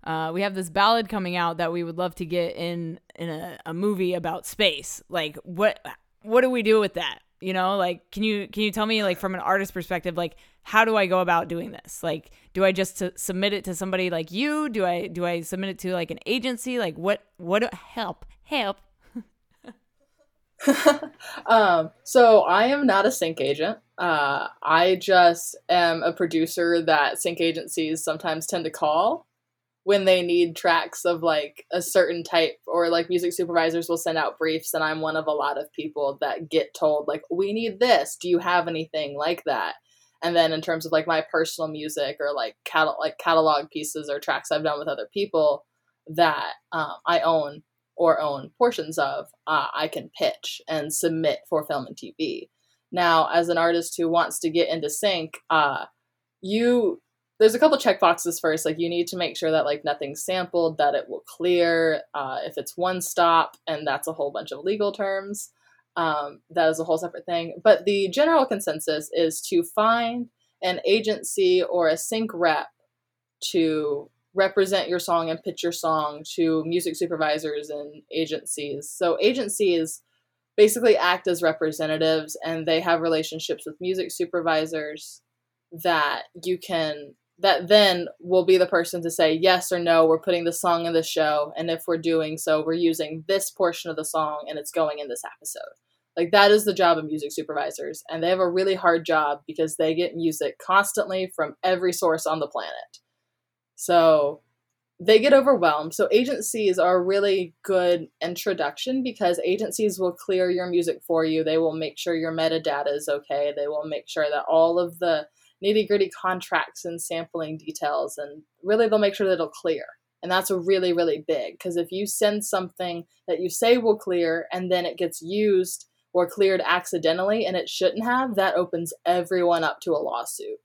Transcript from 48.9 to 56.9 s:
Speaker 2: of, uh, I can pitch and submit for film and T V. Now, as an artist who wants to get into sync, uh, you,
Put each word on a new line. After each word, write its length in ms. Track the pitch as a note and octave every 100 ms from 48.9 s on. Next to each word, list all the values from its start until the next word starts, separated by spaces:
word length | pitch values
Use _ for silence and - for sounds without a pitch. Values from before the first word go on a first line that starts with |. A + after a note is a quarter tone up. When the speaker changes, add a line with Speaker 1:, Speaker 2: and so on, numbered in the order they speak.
| D#3+
Speaker 2:
of, 280 | C#3 C#3 - _ -
uh, 220 | D#3 C3+
I 140 | - D#3
can 220 | E3 - -
pitch 420 | D3+ - - - -
and 240 | D#3+ D3
submit 480 | - E3+ D#3+ D#3 C3+ -
for 160 | D#3+ D3+
film 200 | C#3+ B2+
and 100 | -
T 180 | - -
V. 320 | D#3 - - _ _ _ _
Now, 360 | F3+ F3 D#3+ D#3
as 160 | E3+ E3+
an 100 | E3+
artist 380 | E3 E3+ E3 -
who 120 | E3
wants 280 | E3+ D#3 -
to 100 | E3
get 180 | D#3+ E3+
into 200 | D#3+ D3
sync, 480 | D3 G#3 F3+ D#3+ - _
uh, 360 | D#3+ C#3+ - - _ _ _ _ _
you, 600 | F#3+ G#3 A#3+ B3 G#3